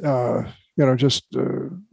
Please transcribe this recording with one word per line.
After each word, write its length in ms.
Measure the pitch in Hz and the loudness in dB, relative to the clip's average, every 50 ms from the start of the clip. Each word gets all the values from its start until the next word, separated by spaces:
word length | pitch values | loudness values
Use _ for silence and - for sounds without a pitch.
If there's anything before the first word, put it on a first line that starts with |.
| 165 | -2
uh, 400 | 143 131 123 120 - - - 104 90 - _ _ _ _ | 0 0 0 0 0 -2 -2 -4 -8 -12 _ _ _ _
you 80 | - 143 | 2 4
know, 100 | 131 127 | 4 4
just, 300 | 120 143 131 - - - _ - | 4 2 2 2 0 -6 _ -4
uh, 340 | 127 135 - - - - - - 185 208 _ | -4 -2 -2 -4 -6 -8 -8 -12 -14 -18 _